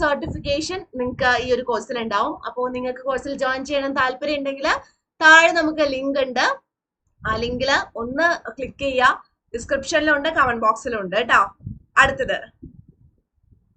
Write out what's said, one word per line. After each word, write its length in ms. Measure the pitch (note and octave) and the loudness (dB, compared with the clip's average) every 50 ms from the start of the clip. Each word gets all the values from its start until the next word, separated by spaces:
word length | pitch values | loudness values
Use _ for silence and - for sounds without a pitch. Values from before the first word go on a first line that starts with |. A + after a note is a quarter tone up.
സർട്ടിഫിക്കേഷൻ 760 | E4 D4 C#4+ C#4 - - - D#4 D#4 C#4+ C#4+ C#4+ D#4 - F4+ F#4+ G#4 - - B3+ | 0 0 0 0 -4 -6 -8 -6 -4 -4 -2 -2 -2 -4 -6 -8 -10 -10 -8 -6
നിങ്ങൾക്ക് 320 | B3 B3 B3 A#3 B3+ B3+ B3 A#3 B3 | -6 -4 -2 0 2 2 2 2 2
ഈ 20 | B3+ B3 | 0 0
ഒരു 80 | A#3+ B3+ B3 | 0 0 0
കോഴ്സിൽ 280 | A#3 G#3+ A3 - B3+ A#3+ A3+ | -2 -4 -4 -4 -6 -6 -4
ഉണ്ടാവും. 320 | A3+ G#3 G3+ A#3 C#4+ D#4+ - - A3+ | -2 0 0 0 -2 -4 -6 -10 -10
അപ്പോ 140 | A3+ B3 B3 B3+ B3+ | -6 -4 -4 -4 -4
നിങ്ങൾക്ക് 280 | B3 B3+ B3+ B3+ B3+ - C4+ | -4 -6 -6 -6 -6 -4 -4
കോഴ്സിൽ 240 | C4 B3+ B3+ C#4+ C#4 - C4 | -4 -4 -4 -6 -6 -2 -2
ജോയിൻ 180 | C4 C4 C4 C4+ - | -2 -2 -4 -4 -4
ചെയ്യണം 240 | D4 C#4 C4+ C#4 C4+ C#4+ | -2 -2 -2 -2 -2 0
താല്പര്യം 400 | C4 B3+ C4 C4 D4 D#4 D4+ C#4+ | 0 0 -2 -2 -4 -4 -2 -2
ഉണ്ടെങ്കിൽ 280 | C#4 C#4 C#4 C#4 C4+ D#4+ F#4+ C#5 - - _ _ _ _ _ - E4 | -4 -4 -6 -4 -2 -2 -2 -2 -4 -12 _ _ _ _ _ 4 8
താഴെ 280 | D#4 D#4+ E4 E4 E4+ F4 E4+ | 8 10 10 8 6 4 2
നമുക്ക് 240 | D#4 D#4 D#4 D4+ D4+ C#4 C4+ | 0 0 0 0 0 0 0
ലിങ്ക് 260 | C4 C4+ C#4 C#4 C#4+ B3+ | -2 -4 -2 -2 -2 -2
ഉണ്ട്, 220 | B3+ B3 B3 C#4+ G4+ C#5 - - _ _ _ _ _ _ _ _ _ _ _ - G#3+ | -2 0 0 0 0 0 -4 -8 _ _ _ _ _ _ _ _ _ _ _ -4 -4
ആ 40 | A3 A3 A#3 | -2 -2 -2
ലിങ്കിൽ 280 | A#3+ B3 B3 C4 C4+ C#4 E4+ G4+ - - - | -4 -4 -2 0 0 2 0 0 -2 -8 -8
ഒന്ന് 260 | A#3 A#3+ C4 C#4+ D#4+ E4+ E4 - - - - | -8 -6 -2 0 0 0 0 -2 -6 -12 -12
ക്ലിക്ക് 280 | - C4 A#3 - - C#4 | -10 -10 -12 -8 -6 -4
ചെയ്യുക, 260 | C#4 C4 B3+ B3 C4+ D#4 G4 - _ _ _ _ _ - | -2 2 4 4 4 4 2 -4 _ _ _ _ _ -12
ഡിസ്ക്രിപ്ഷനിലുണ്ട്, 760 | A#3 A#3 - D4 C#4 - - E4+ D4+ D4+ D#4 D4+ C#4+ C#4+ D#4+ D#4+ D#4+ | -10 -6 -4 -4 -4 -2 0 0 0 2 2 2 2 0 0 0 2
കമന്റ് 240 | C#4 B3+ A#3 A3+ A3+ | 2 0 0 0 2
ബോക്സിലുണ്ട് 500 | A3 A3 - - C4 A#3 G#3+ G3 F3+ F3+ G#3+ | 0 0 0 -2 -6 -6 -6 -4 -2 -2 -2
കേട്ടോ. 220 | B3 A#3 C#4 A3+ G3 - - _ - - - - _ _ - - | 2 4 4 4 4 2 -2 _ -14 -14 -14 -16 _ _ 4 4
അടുത്തത്, 380 | C4+ C#4 C4+ C4+ B3+ G3+ F#3+ - - - _ _ - - - - - _ - _ _ _ _ _ _ _ _ _ _ _ _ _ _ _ _ | 4 4 4 0 -4 -4 -4 -6 -6 -10 _ _ -20 -20 -20 -20 -20 _ -20 _ _ _ _ _ _ _ _ _ _ _ _ _ _ _ _